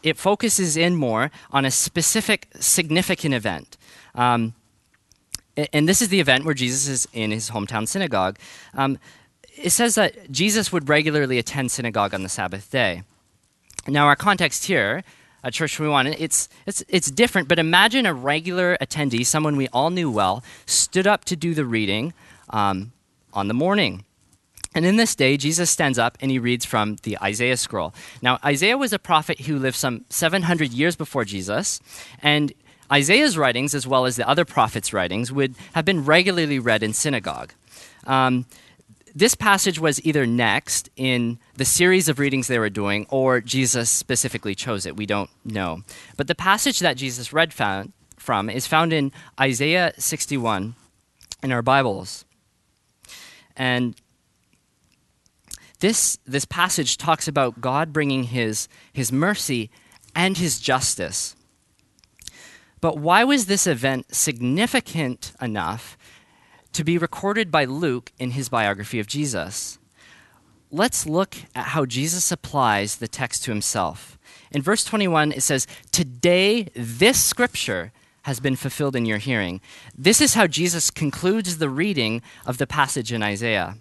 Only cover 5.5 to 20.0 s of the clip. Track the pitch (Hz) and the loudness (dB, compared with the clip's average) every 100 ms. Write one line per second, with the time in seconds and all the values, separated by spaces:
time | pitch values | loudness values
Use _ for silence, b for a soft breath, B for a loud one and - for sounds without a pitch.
5.5 | - 151 147 156 196 233 190 143 131 156 | -6 0 2 4 4 4 4 4 4 2
6.5 | 139 123 131 139 127 - 120 110 107 107 | -2 0 -2 -2 -4 -4 -4 -2 -2 -4
7.5 | 107 101 110 110 196 180 107 92 101 B | -6 -4 -4 -4 -4 -2 0 0 -4 B
8.5 | B B 131 135 135 b b b _ - | B B -2 -2 -2 b b b _ -20
9.5 | - 185 160 240 220 190 - - 135 196 | -8 -2 2 2 2 0 -2 -10 -2 0
10.5 | 214 202 175 139 151 156 147 139 123 - | 0 0 -2 2 2 4 0 2 0 -2
11.5 | 123 127 - 117 107 101 95 92 - 92 | -4 -4 -2 -2 0 -2 -2 -6 -4 -6
12.5 | 95 - 135 107 85 95 _ _ _ _ | -6 -4 0 0 -2 -12 _ _ _ _
13.5 | _ _ - - 143 147 143 202 190 165 | _ _ -14 -2 4 6 6 4 2 0
14.5 | - - 170 101 143 - b b b 127 | -2 0 0 2 -2 -8 b b b -8
15.5 | - 160 - 151 143 131 156 160 - - | -4 -4 -2 2 2 2 -2 -2 -2 -4
16.5 | b - - - 180 156 131 240 196 139 | b -10 -8 -2 -2 0 0 2 2 0
17.5 | 170 160 175 214 254 220 139 131 151 170 | 0 4 4 4 4 0 -2 -2 -2 -2
18.5 | 180 180 180 - 156 147 117 120 156 156 | -2 0 0 -2 -2 0 0 0 0 0
19.5 | 143 131 120 151 180 | 0 0 0 0 0